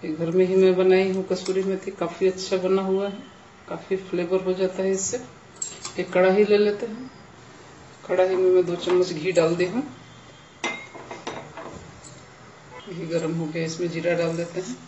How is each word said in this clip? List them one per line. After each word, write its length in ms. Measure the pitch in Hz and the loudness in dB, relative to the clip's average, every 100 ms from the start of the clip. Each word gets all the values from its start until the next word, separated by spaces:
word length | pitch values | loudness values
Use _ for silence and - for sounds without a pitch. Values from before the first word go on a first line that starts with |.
ये 80 | 156 | -6
घर 200 | 156 165 | -4 0
में 140 | 175 185 | 2 4
ही 100 | 190 | 6
मैं 200 | 185 180 | 4 6
बनाई 340 | 185 185 190 | 6 6 4
हूँ 140 | 190 185 | -2 -2
कसूरी 360 | 185 - 190 | -4 -2 -2
मेथी, 280 | 190 190 - | 0 -4 -6
काफी 340 | - 170 - 190 | -6 -6 0 0
अच्छा 300 | 185 - 185 | 0 -2 -2
बना 220 | 185 190 | 2 0
हुआ 240 | 190 190 202 | 2 0 -2
है, 120 | 196 - - - - - | -6 -14 -20 -20 -20 -12
काफी 260 | 170 - 185 | -12 -4 -4
फ्लेवर 440 | - 175 175 185 | -2 -4 0 0
हो 100 | 180 | 0
जाता 300 | 185 185 185 | 0 0 0
है 80 | 190 | 0
इससे। 300 | 190 - 247 - - - - - - - - | 0 -2 -6 -10 -20 -20 -12 -12 -10 -12 -8
एक 120 | 180 | -2
कढ़ाई 300 | 180 185 190 208 | 4 6 6 6
ले 120 | 208 | 6
लेते 280 | 208 208 233 | 4 2 -6
हैं, 260 | 220 254 - - - - - - - - - - | -8 -14 -16 -20 -20 -20 -20 -20 -20 -20 -20 -4
कढ़ाई 280 | 180 185 185 | 2 2 4
में 140 | 185 | 4
मैं 140 | 185 170 | 4 4
दो 100 | 175 | -2
चम्मच 360 | - 180 175 | 0 2 2
घी 180 | 160 165 | 0 0
डाल 220 | 175 160 170 | 4 4 2
दी 100 | 180 | 0
हूँ। 160 | 226 294 - - - - - - - - - - - - - - - - - - - - - - - - - - - - - - | -2 -6 -12 -20 -20 -20 -20 -20 -10 -8 -8 -12 -18 -16 -14 -14 -14 -16 -16 -16 -16 -18 -20 -20 -20 -20 -20 -20 -20 -20 -18 -14
घी 180 | 170 165 | -12 -4
गर्म 260 | 165 160 165 | -4 -2 -4
हो 100 | 156 | -4
गया, 180 | 170 160 | -4 -6
इसमें 240 | - 175 | -4 -6
जीरा 220 | 160 170 170 | -2 -2 0
डाल 200 | 170 165 | 0 -2
देते 240 | 170 175 | -6 -6
हैं। 160 | 202 254 | -8 -10